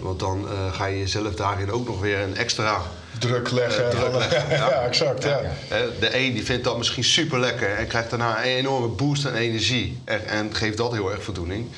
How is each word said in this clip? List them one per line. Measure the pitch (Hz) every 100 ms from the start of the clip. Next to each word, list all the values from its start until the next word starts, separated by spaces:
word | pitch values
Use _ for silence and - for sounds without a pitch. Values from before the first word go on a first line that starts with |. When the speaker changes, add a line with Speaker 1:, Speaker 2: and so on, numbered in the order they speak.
Speaker 1:
want | 92 85
dan, | 98 92 101
eh, | 101 95
ga | 87 98
je | 98
jezelf | 95 104 107 90
daarin | 101 101 101
ook | 117 117
nog | 98
weer | 104 101
een | 101 -
extra | - - 107 104 85 - - 113
Speaker 2:
Druk | 117 123 117
leggen. | 123 120 107 120
Speaker 1:
eh, | 120
druk | 123 123
leggen, | 110 156 151
Speaker 2:
<laughs> | 151
Ja, | 113
Speaker 1:
ja. | 127
Speaker 2:
exact, | 123 - 151 120
ja. | 104 135
Speaker 1:
Ja. | 104 - - 107
Eh, | 120 95
de | 110 127
een | 131
die | 110
vindt | 101 123
dat | 123 117
misschien | 113 -
super | 117 170 147 131
lekker | 123 117 104 104
en | 113
krijgt | 117 117
daarna | 120 117 110
een | 123 127
enorme | 135 135 117
boost | 95 143 143 143
aan |
energie. | 117 120 113 104 127 92 -
En, | - 107 92
en | 107 107 104
geeft | 110 101
dat | 107
heel | 110 95
erg | 104
voldoening. | 95 90 85 101 120